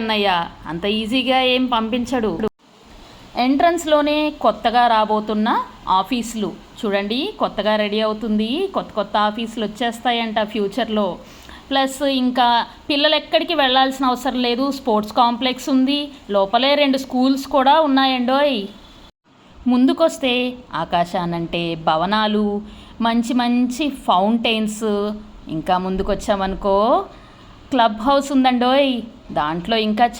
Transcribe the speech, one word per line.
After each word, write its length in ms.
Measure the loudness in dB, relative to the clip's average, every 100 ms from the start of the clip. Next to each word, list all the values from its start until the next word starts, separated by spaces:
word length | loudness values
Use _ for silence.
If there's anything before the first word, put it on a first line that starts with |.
అన్నయ్య, 280 | 0 0 0 0 -2 -10 -10
అంత 120 | -4 -2 -2
ఈజీగా 400 | 0 0 2 2 2
ఏం 100 | 0 0
పంపించడు. 600 | -2 -2 -4 -2 -2 -2 -2 -4 _ _ -20 -20 -20 -20 -20 -12 -2 0
ఎంట్రన్స్లోనే 720 | 4 4 2 2 2 2 0 -2 0 0
కొత్తగా 400 | 0 0 4 4 4
రాబోతున్న 520 | 2 0 -2 -2 0 0 -4 -8 0 0
ఆఫీసులు 520 | 0 -4 -4 -6 -6 -8 -18 -8
చూడండి, 400 | -2 -2 -2 -4 -4 -4
కొత్తగా 320 | -4 -2 -2 0
రెడీ 160 | 0 0 -2
అవుతుంది, 440 | -2 -2 -2 -2 -2 -4 -4
కొత్త 120 | -6 -6
కొత్త 160 | -2 0 0
ఆఫీసులు 340 | -2 -8 -6 -6
వచ్చేస్తాయంట 720 | -4 -6 -4 -2 -2 -2 -2 -2
ఫ్యూచర్లో. 560 | -2 -4 -2 -2 -2 -2 -4 -14 -20 -20 -16 -4
ప్లస్ 280 | 0 0 0 -2 0
ఇంకా 260 | 0 2 2 2 -2 -8 -4
పిల్లలు 280 | 0 2 0
ఎక్కడికి 360 | 0 -2 0 0
వెళ్ళాల్సిన 460 | 2 2 2 0 -2
అవసరం 280 | 0 -2 -2 -2
లేదు, 180 | 0 -2 -2
స్పోర్ట్స్ 360 | 0 0 0 2
కాంప్లెక్స్ 500 | 2 2 -2 -2 0
ఉంది, 260 | 2 2 0 -4 -12 -2
లోపలే 360 | 0 2 2 2 2
రెండు 180 | 2 0
స్కూల్స్ 420 | -2 0 2 2 0
కూడా 220 | 2 4 4 4
ఉన్నాయండోయ్. 680 | 2 2 0 0 2 2 0 -6 -12 -20 -20 -20 _ _ _ -20 -6 0
ముందుకొస్తే 600 | 4 4 4 2 2 -2 0 -2 -6 -10 -8
ఆకాశానంటే 800 | -2 0 0 -2 -2 -4 -4 -4 -4 -2 0
భవనాలు, 520 | 0 2 0 0 0 0 -4 -8 -18 -16 -4 0
మంచి 300 | 0 0 0
మంచి 440 | 2 2 0 0 -4 -4 2
ఫౌంటైన్స్, 760 | 2 4 2 0 0 -2 -2 -2 -2 -2 -6 -12 -18 -10 -6
ఇంకా 200 | -2 -2 0
ముందుకొచ్చామనుకో 920 | -4 -2 -2 -2 -2 -2 -2 0 2 2 2 -2 -14 -20 -20 -20 -20 -4
క్లబ్ 280 | 2 2 2 2
హౌస్ 240 | 2 2 2
ఉందండోయ్. 540 | 2 2 2 4 2 0 -8 -16 -8 -2
దాంట్లో 380 | -2 -2 -2 0 0
ఇంకా 220 | 2 0